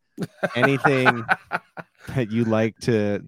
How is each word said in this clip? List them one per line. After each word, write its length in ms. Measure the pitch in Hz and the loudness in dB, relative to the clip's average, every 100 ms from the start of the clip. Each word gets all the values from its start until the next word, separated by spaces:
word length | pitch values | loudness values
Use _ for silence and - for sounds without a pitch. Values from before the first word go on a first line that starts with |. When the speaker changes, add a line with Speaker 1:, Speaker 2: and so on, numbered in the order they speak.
| _ - - _ - - | _ -12 -12 _ -6 0
Speaker 1:
Anything 680 | 123 139 - 135 127 117 113 - - - - | 0 2 2 2 2 0 -2 -4 -4 -10 -10
Speaker 2:
<laughs> 480 | - - _ - | -18 -20 _ -8
Speaker 1:
that 180 | 135 113 | -4 -2
you 120 | 110 | 0
like 320 | 113 110 113 - | 2 2 0 -2
to, 400 | - 113 104 101 | 0 2 2 -2